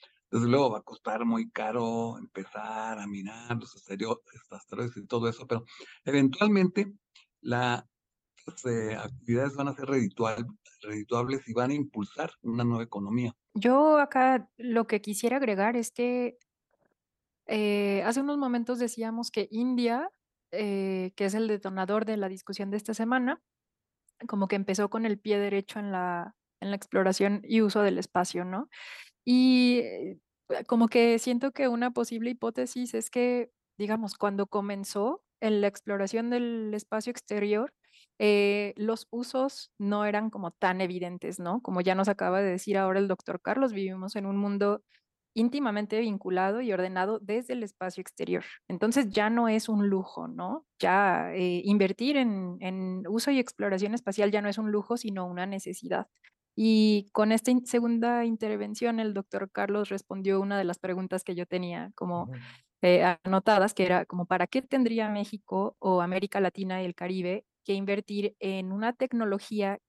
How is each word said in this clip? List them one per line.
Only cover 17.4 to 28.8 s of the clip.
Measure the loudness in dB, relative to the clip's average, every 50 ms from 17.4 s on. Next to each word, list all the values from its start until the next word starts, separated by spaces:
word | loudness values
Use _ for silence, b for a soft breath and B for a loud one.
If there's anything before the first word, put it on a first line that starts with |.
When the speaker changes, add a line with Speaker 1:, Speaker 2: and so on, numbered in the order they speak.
| _
Speaker 2:
eh, | -4 -2 0 0 2 2 2 2 2 0 0 0
hace | 0 0 0
unos | 0 0 -2
momentos | -2 0 0 0 -2 -2 -2 -2 -2
decíamos | -2 -4 -4 -6 -6 -6 -4 -6 -8 -4
que | -4 -4 -4 -4
India, | -2 -2 -2 0 0 0 0 0 0 0 -2 -6 _ _ _ _ _ _ _ _
eh, | -8 -4 -4 -2 -2 -2 -2 -2 -2 -2 -4 -6 _
que | -2 -2
es | -2 0
el | 0 0
detonador | 0 -2 -2 -4 -6 -4 -4 -2 0 0 0 0
de | 0 -2
la | -4 -4 -4
discusión | -6 -10 -12 -12 -8 -8 -6 -4
de | -4 -4
esta | -4 -6 -4
semana, | -4 -2 0 0 0 0 0 -4 -4 _ _ _ _ _ _ _ _ _ _ _ _ _ _ _ _ -10
como | -6 -2 -2 0 0
que | 0
empezó | -2 0 -2 0 0 0 0
con | 0 -2 0
el | 0 -2 -2
pie | 0 0 0 2
derecho | 2 0 0 -2 -2 -4 -10 -8
en | -6 -4
la, | -2 -2 -2 -2 -2 -4 -6 -8 -12 _ _ _ _ _
en | -6 -6
la | -6
exploración | -6 -6 _ -2 0 2 2 2 2 2 2 2 -2 -2
y | 2 4 4
uso | 4 4 4 4
del | 4 4 2 0
espacio, | -4 -2 -2 -2 -2 0 -2 -6 -6
¿no? | -4 -6 -6 -8 _ B B